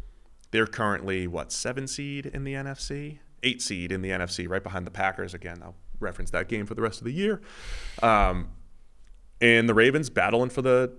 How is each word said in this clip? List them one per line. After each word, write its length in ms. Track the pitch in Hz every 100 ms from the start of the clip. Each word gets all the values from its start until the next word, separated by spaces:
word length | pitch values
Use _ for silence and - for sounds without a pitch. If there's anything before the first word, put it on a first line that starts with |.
| - - - - -
They're 160 | 113 110
currently, 640 | - 107 101 95 95 90
what, 240 | 85 73
seven 340 | - - 131 135
seed 400 | - 143 143 139
in 160 | 139
the 140 | 139 139
N 100 | 139
F 140 | 139
C? 400 | - 143 147 147 - -
Eight 180 | 127 123
seed 300 | - 95 87
in 100 | 95
the 80 | 95
N 100 | 92
F 120 | 87
C, 160 | - 87
right 140 | 95
behind 220 | 92 92
the 60 | 90
Packers. 420 | 101 95 90 90
Again, 280 | 87 87 85
I'll 140 | 82 - - -
reference 300 | 101 - 90
that 160 | 87 92
game 180 | 113 104
for 80 |
the 80 | 107
rest 180 | 110 -
of 40 |
the 80 | 113
year. 280 | 151 202 202 - - - - - -
Um, 460 | 117 107 95 90 85 - - - - - - - - -
and 280 | 117 117 117
the 60 |
Ravens 360 | 110 120 143 135
battling 400 | - 92 117 127
for 120 | 131
the 300 | 131 127 127